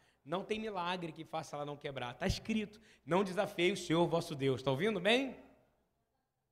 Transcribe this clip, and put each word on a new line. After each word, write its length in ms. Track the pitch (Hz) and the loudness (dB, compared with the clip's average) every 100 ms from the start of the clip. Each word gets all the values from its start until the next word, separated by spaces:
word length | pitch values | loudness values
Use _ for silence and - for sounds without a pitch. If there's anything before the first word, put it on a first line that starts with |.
| _ _ | _ _
Não 200 | 131 175 | -6 -6
tem 160 | 196 214 | -4 -4
milagre 520 | 220 196 175 185 170 | -4 -4 -2 -2 -4
que 120 | 156 | -8
faça 320 | 151 160 151 147 | -8 -8 -6 -8
ela 100 | 147 | -6
não 100 | 143 | -6
quebrar. 380 | 147 135 120 | -6 -6 -8
Tá 140 | 123 180 | -2 -2
escrito, 520 | - - 220 208 - - - - | -2 0 -2 -2 -10 -20 -14 0
"Não 180 | 175 | 2
desafie 480 | 202 180 196 - 175 | 2 0 -2 2 2
o 60 | 196 | 2
Senhor 280 | - 160 165 | 2 4 4
vosso 280 | 165 165 147 | 2 0 0
Deus." 260 | 135 123 | 2 2
Tá 80 | - | 2
ouvindo 300 | 135 202 202 | 2 2 2
bem? 440 | 185 247 269 - - - _ _ _ _ _ _ _ _ _ | 4 4 2 -4 -16 -20 _ _ _ _ _ _ _ _ _